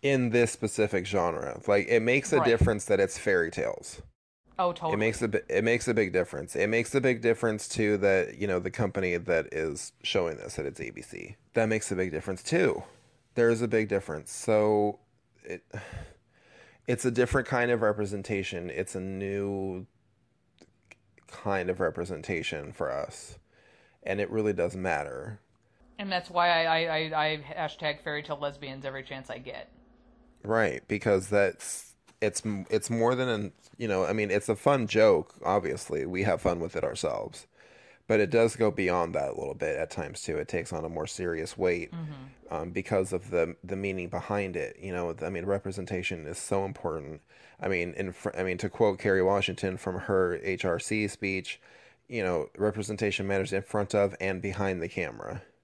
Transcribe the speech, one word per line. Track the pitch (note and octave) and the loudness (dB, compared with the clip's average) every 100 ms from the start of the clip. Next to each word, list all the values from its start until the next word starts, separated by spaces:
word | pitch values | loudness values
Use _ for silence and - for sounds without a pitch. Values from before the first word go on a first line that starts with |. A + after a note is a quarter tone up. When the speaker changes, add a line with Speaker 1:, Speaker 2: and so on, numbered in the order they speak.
Speaker 1:
In | C#3 C#3 B2 | 4 2 4
this | A#2 A#2 | 4 4
specific | - G#2+ - G#2 G2 F#2 | 2 -4 2 2 2 0
genre. | G2 F2 E2 - - - | 2 2 0 -4 -6 2
Like, | G2+ F#2 | 2 6
it | A#2 | 4
makes | A2+ C3+ - | 4 2 4
a | - | 4
Speaker 2:
Right. | C3+ | 6
Speaker 1:
difference | A#2 - G#2 - | 6 6 4 2
that | G2 | 4
it's | G2 - | 4 2
fairy | - F#2 E2 | 2 2 2
tales. | - A#1 G1+ - - - _ _ _ _ - | 0 -4 -4 -12 -16 -20 _ _ _ _ -2
Speaker 2:
Oh, | F3+ | -2
totally. | E3+ E3 | 0 -2
Speaker 1:
It | G#2 | 2
makes | A2 A2 | 2 2
a | A#2 | 0
bi-, | G#2 - | 0 0
it | F#2 | 2
makes | A2+ A#2+ - | 4 2 2
a | |
big | A2+ G2 | 2 4
difference. | F#2 F2 D2 D#2+ - | 2 0 -4 -6 0
It | G2+ | 2
makes | A2+ A2+ C#3 | 2 2 2
a | |
big | B2+ A#2 | 2 2
difference, | A2+ A2+ A#2 G#2+ - | 2 2 2 0 -4
too, | - G#2 G#2 | 0 2 4
that, | G2 F#2+ A#1 A1 | 6 4 2 -2
you | G2+ | -2
know, | F2+ | 0
the | F#2 | -2
company | - G#2 G2 F#2 F2 | -2 -2 0 0 -2
that | F2 E2 D2+ | 0 0 0
is | D#2 D#2 C#2+ - _ | -2 -4 -4 -12 _
showing | - G2+ E2+ B1+ | -2 0 0 -4
this, | G1+ - | -8 -6
that | C#2+ | -6
it's | - | -6
A | A#1+ | -10
B | - | -10
C. | - - G1+ - _ | -14 -14 -14 -16 _
That | - A2 | 0 2
makes | A2 - | 2 0
a | F#2 | -2
big | F#2 | 0
difference, | D#2 - F#2 | -2 -4 -6
too. | - E3 F#3 - - - _ _ _ - | 0 2 4 2 -8 -20 _ _ _ 2
There | A#2 | 4
is | A2+ | 4
a | A#2 | 2
big | A2+ G#2+ | 2 2
difference. | G2 - D2+ D2 | 0 -2 -8 -8
So, | - - G#2+ G#2+ G#2+ G#2 - _ _ _ _ | -8 2 4 6 4 2 -2 _ _ _ _
it, | - F2+ _ G#2 - - - - _ _ _ - - _ - | -12 -12 _ -12 -10 -12 -14 -18 _ _ _ -20 -20 _ -4
it's | A#2+ | 0
a | B2+ | 2
different | A#2+ B2 C#3 A#2+ | 4 4 4 2
kind | B2+ A#2+ | 0 2
of | A#2+ | 4
representation. | A2 G#2 G#2 G2+ F#2+ G2+ F#2 F2+ F2 | 4 2 -2 -4 -2 -2 -2 -6 -6
It's | D2 F#2+ F#2+ | -6 -6 -6
a | |
new | F#2+ F#2+ G2 G2+ G2+ G2 F#2+ F#2 F2+ _ _ _ _ _ _ _ - _ _ - _ _ _ | -6 -6 -4 -4 -2 -2 -4 -6 -12 _ _ _ _ _ _ _ -20 _ _ -20 _ _ _
kind | - G2+ G2 F2+ | -10 -2 -2 -2
of | F#2 | 0
representation | F2 D#2 F2 E2 - E2+ - D#2+ C#2+ | -2 -2 -6 -8 -4 -4 -2 -6 -10
for | - C#2+ | -6 -4
us. | C2+ - - - - _ _ _ _ _ _ | -4 -6 -10 -18 -20 _ _ _ _ _ _
And | - G2 | -6 -4
it | G2+ | -2
really | A2 G#2+ | 0 0
does | F2+ F2 F#2 | 2 0 0
matter. | F#2 D#2 D2 C2 G#2+ G#2+ _ _ _ _ _ - | -2 0 -2 -8 -10 -14 _ _ _ _ _ -12
Speaker 2:
And | G3 | -4
that's | F#3 F3+ | -4 -2
why | F3 F3 | 2 4
I, | E3+ | 4
I, | E3 D#3+ E3 D#3 | 4 2 2 0
I, | D#3+ D#3 D3+ | 0 0 0
I | D#3 C#3 D#3+ | -2 -6 -6
hashtag | D#3 - D#3 D3 | -6 -4 -4 -4
fairy | - D3 | -4 -6
tale | D3 D3 | -4 -4
lesbians | D3 C#3 C#3+ C3+ C3+ | -4 -6 -12 -8 -8
every | C3+ | -8
chance | C3 C3+ C3 | -10 -12 -10
I | B2 | -12
get. | B2+ - - - _ - _ _ - _ | -10 -12 -14 -20 _ -20 _ _ -20 _
Speaker 1:
Right, | G#2 A2+ G#2 B1 _ | 0 4 4 0 _
because | G#2 A2+ G2 F#2+ | 0 4 4 4
that's, | G#2 G2 - - - - _ _ _ | 4 4 2 -10 -10 -12 _ _ _
it's, | G#2+ - A2 G2+ F#2+ | -2 -2 -4 -4 0
it's | A2 - | -2 0
more | A#2 A#2 B2+ | 2 2 2
than, | B2+ | 0
an, | A2 G2 - - - | 0 -4 -10 -20 -8
you | A#2 | 0
know, | F#2+ E2+ | 2 2
I | |
mean, | G#2+ G#2 | 2 2
it's | G2 - | 2 2
a | G#2+ | 2
fun | - C#3 A2 | 4 4 2
joke, | A2 A2 F2 D#2 - | 6 8 8 2 -6
obviously. | - G2+ F2 C2+ - D2+ C#2 | 0 2 2 -4 -4 -4 -2
We | F#2 | 0
have | G2+ E2+ | 0 2
fun | F#2 E2+ | 2 0
with | E2 - | -2 -2
it | |
ourselves. | - - D#2 G#1+ - - - _ - - - - _ | -2 -2 -2 -2 -6 -12 -20 _ -20 -20 -20 -20 _
But | A2 | 2
it | G2 | 4
does | A2+ A2+ - | 6 4 4
go | A2 | 0
beyond | F#2 F2+ F2 E2+ D#2 | 2 2 2 2 0
that | C#2 | -4
a | - | -4
little | C#2 C#2 | -6 -2
bit | D#2 C#2+ | -2 -2
at | D#2 | -4
times, | - D2+ - | -4 -8 -8
too. | - D2+ | -6 -4
It | - | -2
takes | F2 D#2+ | -4 -4
on | E2 D#2+ | -6 -6
a | |
more | E2 D#2 | -6 -6
serious | - F2+ E2+ D#2+ - | -4 -4 -4 -6 0
weight, | F#2 F2 E2 | 2 2 -4
Speaker 2:
Mm-hmm. | E3+ D#3 C#3+ C3 - - | -10 -10 -12 -16 -20 -10
Speaker 1:
um, | - E2+ | -6 -4
because | F2+ G2 G2+ F#2+ | -6 0 0 2
of | F2+ - | -4 -2
the, | E2+ E2 - | 0 0 -2
the | F#2 G2 | -8 -6
meaning | G2 F#2+ F2 | -4 -4 -6
behind | F2+ - G#2 G2 F2 | -6 -2 -2 -2 -4
it. | C#2 - | -6 -8
You | F#2+ | -8
know, | F2+ F2 E2 | -4 -4 -4
I | D#2+ | -4
mean, | F#2 F#2 | -4 -2
representation | G2 G2 G2 F2+ F#2 F2+ F2 D2+ | -2 -2 -8 -4 -4 -4 -6 -8
is | E2 | -10
so | - G2 G2 | -2 0 0
important. | - F2 D#2+ D2 D#2 _ - - _ | -4 -6 -6 -8 -14 _ -20 -20 _
I | - | -2
mean, | F#2 F2 | 0 -2
in | - F#2+ | -4 -6
fr-, | F2+ - - | -4 -6 -2
I | |
mean, | F#2 F2+ | -2 -2
to | G2 | -4
quote | - G#2+ F#2+ | 2 2 4
Kerry | G#2 F#2+ | 2 4
Washington | F#2 G2+ F#2+ F2+ G2 F#2 | 4 4 0 -2 -4 -4
from | - F2+ | -6 -6
her | - G2 F2+ F2 | 0 2 2 0
H | F2 F#2 F#2+ | -4 -2 0
R | E2+ | -2
C | - A2 G#2 | -2 -2 -2
speech, | - G2 F#2+ F2+ - - - - _ _ | -2 -4 -4 -6 -12 -14 -20 -20 _ _
you | A#2+ | -4
know, | F#2 F2 D2 - | 0 0 -2 0
representation | G#2 G#2 G2 G#2+ G#2+ - G2 | 0 0 -6 -2 0 0 0
matters | G2 F#2+ | 0 0
in | F#2+ | -2
front | - G#2+ G2+ G#2 | -2 -2 0 2
of | G2+ F#2+ | 2 0
and | F#2+ F#2 | -4 -2
behind | G2 F#2 G2 F#2 | -4 -2 -2 -2
the | E2+ | -4
camera. | - D#2+ A1 G1+ - - _ | -4 -6 -6 -10 -10 -12 _